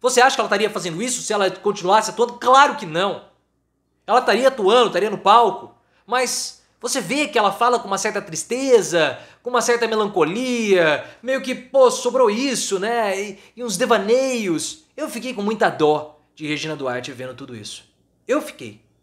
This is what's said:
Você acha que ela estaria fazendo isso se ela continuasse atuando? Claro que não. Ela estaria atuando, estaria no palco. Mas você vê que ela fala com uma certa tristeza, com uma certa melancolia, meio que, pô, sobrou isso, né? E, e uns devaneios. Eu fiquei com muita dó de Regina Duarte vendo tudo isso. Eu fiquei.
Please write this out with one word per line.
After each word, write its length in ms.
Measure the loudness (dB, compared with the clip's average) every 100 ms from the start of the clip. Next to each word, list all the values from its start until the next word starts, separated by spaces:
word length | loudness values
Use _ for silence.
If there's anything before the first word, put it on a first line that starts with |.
Você 200 | 0 4
acha 140 | 4
que 60 | 2
ela 80 | -2
estaria 200 | 0 -2
fazendo 320 | -4 -8 -6
isso 220 | -6 -6
se 100 | -6
ela 180 | -2 -2
continuasse 600 | -2 -6 -4 2 2 0
atuando? 240 | -2 -4
Claro 400 | -2 4 6 6
que 100 | 2
não. 400 | -8 -4 -4 -4 -14 _ _ _ _ _ _ _ 0
Ela 120 | 0
estaria 300 | 2 2 2
atuando, 400 | 2 2 4 4
estaria 200 | 0 -4
no 100 | -2
palco. 560 | 4 6 6 0 -12 _ _ _
Mas 580 | _ -2 -2 -4 -8 -14 _ _
você 200 | -6 -6
vê 260 | -2 -2 0
que 120 | 2
ela 120 | 0
fala 300 | 2 2 2
com 80 | -2
uma 100 | -4
certa 220 | -4 -6
tristeza, 960 | -8 -10 -6 -4 4 4 4 2 0 -2 -14 _
com 60 | -4
uma 140 | -2
certa 260 | 2 0 2
melancolia, 1160 | 0 0 2 0 0 -2 -2 2 4 4 2 -4 -14
meio 180 | -4 -4
que, 140 | -4
pô, 360 | -10 -2 4 4
sobrou 400 | 4 -2 2 2
isso, 480 | 2 -2 -2 -4 -4
né? 400 | -2 -2 -2 -4
E, 200 | -8 -12 -20 -12
e 80 |
uns 140 | -8 -4
devaneios. 1080 | 2 2 4 2 2 -2 -2 -4 -4 -12 _ -12
Eu 120 | -10
fiquei 240 | -8 -10
com 100 | -6
muita 260 | -4 0 0
dó 500 | 2 2 2 -4 -18 _
de 100 | _
Regina 300 | -8 -6 -6
Duarte 380 | -6 -6 -6 -8
vendo 200 | -12 -14
tudo 220 | -14 -16
isso. 300 | -16 -16 -18 _ _ _ _ -4
Eu 160 | -4
fiquei. 420 | -4 -14 -18 -18 _ _